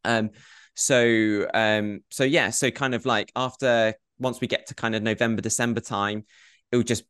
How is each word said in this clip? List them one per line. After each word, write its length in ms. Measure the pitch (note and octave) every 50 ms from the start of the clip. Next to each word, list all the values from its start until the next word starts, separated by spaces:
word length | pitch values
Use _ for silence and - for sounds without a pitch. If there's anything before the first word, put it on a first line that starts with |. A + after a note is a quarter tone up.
| -
Um, 280 | A2 A#2 A2+ A2 G#2+ - - - - - - - _ _
so, 720 | - - - C#3 B2 A#2+ A#2 A2+ A2 A2 G#2+ G#2 G2+ F#2+ - -
um, 460 | A2 A2 G#2+ G#2+ G#2+ G#2 G#2 G2+ F2 _ _
so 140 | - - C3+
yeah, 260 | C3+ D3+ E3 A#2+ G2
so 220 | A2+ - C#3 B2+
kind 240 | - - C#3 C3 B2
of, 100 | A2 -
like, 260 | C3 A#2 G#2 G2+ - _
after, 580 | B2 C3 B2+ - _ C#3 B2+ A#2+ A#2 A2+ A2 G#2+ _ _ _ _ _
once 220 | B2+ B2+ A#2+ -
we 60 | B2+
get 200 | A#2+ - - -
to 80 | - -
kind 200 | - - A2+ A2
of 80 | A2 G#2
November, 380 | A2+ A2 - A#2+ A#2 A2+ G2+
December 400 | G2+ A2 - - A#2+ A#2+ A2+ A2+
time, 420 | - - - G2+ G2+ G#2 G#2+ G#2+ G#2+ _ _ - - - _ _ _ _
it 60 | A#2+
will 60 | A#2+ A#2
just 200 | - A#2+ - _